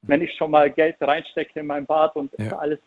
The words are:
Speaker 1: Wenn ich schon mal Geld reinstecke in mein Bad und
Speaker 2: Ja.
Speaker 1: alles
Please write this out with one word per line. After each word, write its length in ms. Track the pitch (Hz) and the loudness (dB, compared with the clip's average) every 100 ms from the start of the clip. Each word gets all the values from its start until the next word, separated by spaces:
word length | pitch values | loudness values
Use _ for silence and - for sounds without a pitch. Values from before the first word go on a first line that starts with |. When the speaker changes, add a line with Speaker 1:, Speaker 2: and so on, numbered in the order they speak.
Speaker 1:
Wenn 180 | - 147 | 0 0
ich 120 | 170 | 0
schon 160 | - 156 | -4 2
mal 200 | 151 147 | 4 4
Geld 260 | 139 160 160 | 4 0 0
reinstecke 580 | 139 156 - 170 151 160 | 0 0 -2 -8 -8 -8
in 60 | 151 | -6
mein 180 | 143 | -6
Bad 320 | 139 156 156 151 | -2 2 2 0
und 160 | 139 - | -8 -6
Speaker 2:
Ja. 180 | 107 - | -6 -4
Speaker 1:
alles 220 | 151 151 | -4 -6